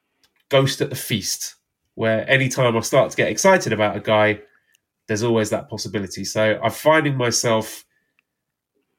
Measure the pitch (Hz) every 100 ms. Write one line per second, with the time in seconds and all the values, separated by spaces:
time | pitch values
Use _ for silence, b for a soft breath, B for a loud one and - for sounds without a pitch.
0 | _ _ _ _ - 135 135 - - 131
1 | - 107 90 - - - _ _ _ -
2 | 113 110 - 135 131 139 123 113 - 139
3 | 113 - 92 107 190 180 127 104 104 101
4 | 113 107 107 104 - _ _ _ _ _
5 | - 107 120 113 107 110 - 107 95 101
6 | 95 - 98 110 107 104 113 - 151 160
7 | 147 135 120 113 123 110 - - - _
8 | _ _ _ _ _ _ _ _ _